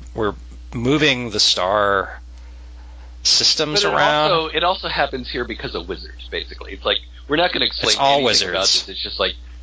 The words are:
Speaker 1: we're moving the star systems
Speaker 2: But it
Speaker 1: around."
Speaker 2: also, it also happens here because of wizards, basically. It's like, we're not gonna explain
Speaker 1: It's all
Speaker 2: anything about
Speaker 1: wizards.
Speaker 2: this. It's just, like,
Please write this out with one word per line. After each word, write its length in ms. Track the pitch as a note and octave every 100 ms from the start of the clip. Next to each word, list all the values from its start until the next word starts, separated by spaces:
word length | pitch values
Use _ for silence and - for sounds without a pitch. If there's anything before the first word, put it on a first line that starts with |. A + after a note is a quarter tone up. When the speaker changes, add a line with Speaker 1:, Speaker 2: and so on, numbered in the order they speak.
| -
Speaker 1:
we're 200 | A2+ G#2+ G2 - - -
moving 560 | B2+ A#2+ D3 D3+ B2+ A#2+
the 100 | G#2
star 800 | - - F2+ G#2 G2+ G2 F#2 - - - - - - - - - - -
systems 600 | - - D3+ - D3+ D3+
Speaker 2:
But 60 | D#3+
it 60 |
Speaker 1:
around." 360 | D3 D3 D3+ D3+
Speaker 2:
also, 240 | E3+ D#3+ D#3
it 80 |
also 240 | E3+ F#3+ E3
happens 420 | E3 C#3+ C3+ B2
here 140 | B2+
because 300 | A#2+ G#2+ C3
of 140 | G2 E2
wizards, 400 | F2 - - -
basically. 420 | F2 - - -
It's 120 | G2
like, 140 | A2+ G#2 - - -
we're 80 | D3
not 160 | F3+
gonna 140 | - C3
explain 240 | - A2+
Speaker 1:
It's 60 | -
all 260 | C#3 C#3 B2+
Speaker 2:
anything 200 | G#2 F#2
about 100 | F2
Speaker 1:
wizards. 260 | G2 - -
Speaker 2:
this. 20 |
It's 140 | F#2+
just, 180 | G#2 -
like, 140 | F#2+ - - -